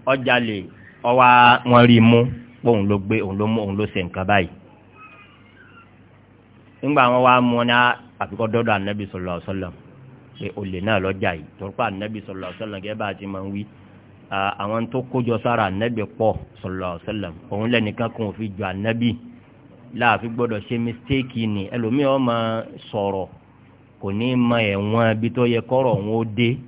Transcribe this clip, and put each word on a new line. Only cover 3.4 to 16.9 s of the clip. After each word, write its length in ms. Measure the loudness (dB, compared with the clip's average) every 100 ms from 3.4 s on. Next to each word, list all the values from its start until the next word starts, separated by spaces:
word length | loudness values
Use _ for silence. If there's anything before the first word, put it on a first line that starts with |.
| -2
mú, 120 | -2
òun 160 | -2 -4
ló 80 | -4
ṣe 140 | -4
nǹkan 240 | -6 -6 0
báyìí. 220 | 2 0 -8 -20 -20 _ -20 -20 -20 -20 -20 -20 -20 -20 -20 -20 -20 -20 -20 _ -20 _ -20 -20 -8
Nígbà 240 | -2 4
wọn 180 | 4 6
wá 120 | 6 6
mú, 180 | 4 2
ní 120 | 2 4 4 0 -8
àfi 200 | -10 -10 -4
kó 100 | -2
dọ́dọ̀ 280 | 0 0
Ànábì 300 | 0 -2 -6 -8
sallallahu 300 | -8 -8 -8
alaihi 120 | -8
wasallam, 240 | -8 -8 -12 -20 -20 -20 -20 -20
pé 140 | -14 -12
olè 240 | -10 -8 -6
náà 180 | -2 0
ló 120 | -2
jà 180 | -4 -4
yìí. 120 | -6 -12
Torí 200 | -14 -14
pé 100 | -6
Ànábì 340 | -6 -4 -10 -10
sallallahu 300 | -12 -12 -12
alaihi 100 | -12
wasallam, 200 | -12 -12
gẹ́gẹ́ 160 | -10 -8
bá 80 | -8
a 80 |
ti 120 | -8 -10
máa 160 | -10
ń 80 | -10
wí, 100 | -10 -12 -16 -20 -20 -20 -20 -12
à, 120 | -6 -4 -4
àwọn 300 | -4 -4 -4
tó 120 | -6
kójọ 360 | -4 -4 -2 -2
sára 260 | 0 0
Ànábì 380 | 0 0 -4 -4 -8 -2
pọ̀ 180 | 0 0 -8
sallallahu 380 | -14 -10 -8 -8